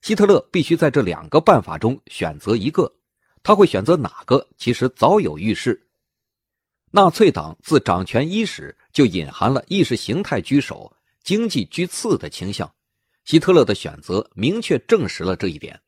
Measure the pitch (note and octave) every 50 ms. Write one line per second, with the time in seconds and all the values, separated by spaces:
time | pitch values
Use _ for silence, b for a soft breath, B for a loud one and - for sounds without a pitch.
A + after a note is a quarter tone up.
0 | - - G#3+ F#3+ G3+ G3+ G3+ D3 - _ - F3+ D3 - E3+ E3 E3+ D3 B2 D3
1 | A#2+ F2+ E2+ D2 D#2+ D#2 - D3+ D#3+ - F#3 B2 F#2 - D#2 D#2 - A2+ C3 -
2 | _ - - - F#2+ E2 D2+ D2 - G2 A2 A#2 F#2+ C#3+ D3+ - D#3+ - _ _
3 | _ _ _ _ _ _ _ _ _ - A3 G3 G3+ - - F#2+ G2 C3+ F3 E3
4 | B2 - - - - - B2 C#3 - _ _ _ - A#2 A#2 - B2+ B2+ _ _
5 | - C#3 F#3+ G#3+ F3 F#2 D2+ D2+ F2+ A3 G3+ - - B2+ G#2 - _ _ _ _
6 | _ _ _ _ _ _ _ _ _ _ _ _ _ _ _ _ _ _ - G3
7 | G3 F3+ - - A3 F3+ - - D2 D#2 E2 _ _ - D#3 C#3 - - F2+ F2+
8 | F#2 - - A2+ C#3 D#3+ F#3 G#3+ A3+ F#3 - - D2 C#2 - _ _ _ _ -
9 | C#3+ A2+ E2 F#2 D#2 C#2 - - F#2 A2 C3+ C3 - _ F3 G3+ E3+ - B2 -
10 | - - A2 E3+ G3+ - D3+ G#2+ E2 - C3+ C#3+ - - - - G1+ - _ _
11 | _ _ _ _ _ - F3+ G#3+ A#3 A3 - C#3 F#2+ - - - F3 F3+ - -
12 | - A#3 F3 - - D2+ - - F2 F#2+ G2+ - F2 D2 _ _ _ _ _ _
13 | _ _ _ _ _ - - D#3+ - - F#3 E3 B2+ - G#2 - - D#2+ D2+ D2+
14 | - - F2+ G2+ - _ _ - G2+ C#3 F#3+ A#3 A3+ - F3 B2 _ - A3+ G#3
15 | C#3+ F2+ - - E2 F#2 F#2 - - F#2+ D#2 D2 - C#2 - - _